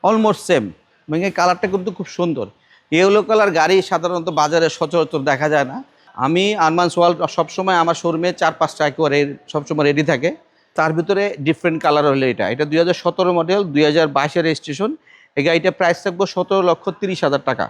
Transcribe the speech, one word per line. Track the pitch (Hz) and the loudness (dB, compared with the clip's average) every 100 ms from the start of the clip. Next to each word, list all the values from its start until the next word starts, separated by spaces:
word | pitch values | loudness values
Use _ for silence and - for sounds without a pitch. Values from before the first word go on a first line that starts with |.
| 180 | 2
almost | 220 214 202 - | 2 2 0 0
সেম, | 165 104 80 _ _ - | 0 0 -12 _ _ -6
মানে | 156 190 180 | -4 -4 0
কালারটা | 180 180 202 | 0 0 -2
কিন্তু | 190 185 180 | -4 -6 -8
খুব | 180 - | -12 -4
সুন্দর। | 175 139 101 _ _ _ _ | -4 -2 -6 _ _ _ _
ইয়েলো | 160 190 208 202 | 2 4 4 2
কালার | 220 202 165 | 2 2 2
গাড়ি | 160 190 180 | 4 2 2
সাধারণত | 175 170 180 165 156 | -2 -2 -4 -4 0
বাজারে | 151 165 165 - | 2 2 0 -2
সচরাচর | 156 170 156 156 135 | -2 0 0 -2 -2
দেখা | 135 151 | 0 2
যায় | 151 131 | 0 0
না। | 180 269 _ _ - 127 | -6 -14 _ _ -4 0
আমি | 170 196 208 160 | 2 0 2 2
আরমান্স | 165 175 175 | 2 0 2
ওয়ার্ল্ড | 175 165 160 - | 2 2 -4 -2
সবসময় | 156 - 190 180 | -4 -4 0 0
আমার | 165 165 | 0 0
শোরুমে | 170 160 175 175 | -2 -2 -4 0
চার | 165 160 | -2 0
পাঁচটা | 156 - 151 | -4 -2 -4
Aqua | 131 156 | 0 0
রে-, | 143 143 143 _ | 0 -2 -6 _
সবসময় | 156 143 151 143 | -8 -4 0 2
রেডি | 143 151 | 2 0
থাকে, | 139 151 311 _ _ _ - | 0 -2 -6 _ _ _ -2
তার | 156 160 | -2 0
ভিতরে | 165 196 202 190 143 | -2 0 -2 -2 -2
ডিফারেন্ট | 160 175 160 156 | 0 0 0 2
কালার | 147 147 | 2 4
হলো | 135 131 | 2 0
এটা। | 117 98 | 0 -2
এটা | 123 151 | -2 -2
দুই | 156 | 2
হাজার | 170 175 | 2 0
সতেরো | 175 170 180 175 | -2 0 0 0
মডেল, | 165 196 196 | 0 0 0
দুই | 143 151 | 2 2
হাজার | 151 156 139 | 4 2 0
বাইশে | 147 175 165 | -2 0 -2
রেজিস্ট্রেশন। | 151 - 143 208 311 _ _ _ - | -2 -6 -6 -6 -6 _ _ _ -2
এই | 143 | 0
গাড়িটার | 165 175 - | 2 0 0
প্রাইস | 180 170 196 | 0 0 -4
থাকবো | 175 190 | -4 -4
সতেরো | - 180 196 180 | -2 -2 0 2
লক্ষ | 165 - - | 0 -2 -6
তিরিশ | 196 180 160 | -6 -2 0
হাজার | 139 - | 0 -2
টাকা। | 131 | -4